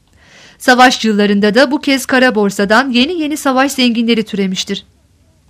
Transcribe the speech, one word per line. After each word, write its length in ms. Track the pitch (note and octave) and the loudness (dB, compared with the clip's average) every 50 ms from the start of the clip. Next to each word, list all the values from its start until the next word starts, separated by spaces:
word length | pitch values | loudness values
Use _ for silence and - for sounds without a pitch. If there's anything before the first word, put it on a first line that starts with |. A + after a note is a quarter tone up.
| _ _ _ _ _ _ - - - - - - | _ _ _ _ _ _ -20 -20 -20 -20 -20 -6
Savaş 480 | - - B3+ A#3+ B3+ B3+ B3+ - - | 0 2 4 6 6 4 4 2 -2
yıllarında 500 | A3 G#3+ G3+ G#3 G#3 G#3 G3+ G3+ G#3+ G3 | -2 0 0 0 2 2 2 0 2 2
da 160 | A#3 C#4+ C4+ | 2 2 2
bu 100 | C4+ D4 | 0 -4
kez 240 | - D4 C4+ C4 B3 | -2 -2 -2 -2 -2
kara 300 | - - B3+ B3+ B3+ A3 | -2 0 2 2 2 0
borsadan 540 | G#3+ G#3 G3+ G3 - G3+ G3 G#3+ A3+ B3+ C#4 | 0 -2 -2 -2 -2 -2 0 2 0 0 0
yeni 320 | A#3+ A#3+ B3+ D4+ F#4 E4+ | 0 0 0 0 -2 -4
yeni 160 | D#4 D4 D4+ D4 | -4 -6 -6 -4
savaş 340 | - C#4+ C4 B3+ C4 C#4+ | -4 -2 0 0 0 -2
zenginleri 520 | C#4 - B3+ B3 A#3 A#3 A#3 A3+ A#3 A3 G#3+ | 0 0 0 0 0 0 0 0 0 -2 -2
türemiştir. 600 | - - F#3+ G3+ F#3+ F#3 F#3 - - G3+ F#3+ - _ _ _ _ _ _ _ _ _ _ _ _ _ | -6 -4 -4 -4 -4 -4 -6 -8 -8 -8 -10 -12 _ _ _ _ _ _ _ _ _ _ _ _ _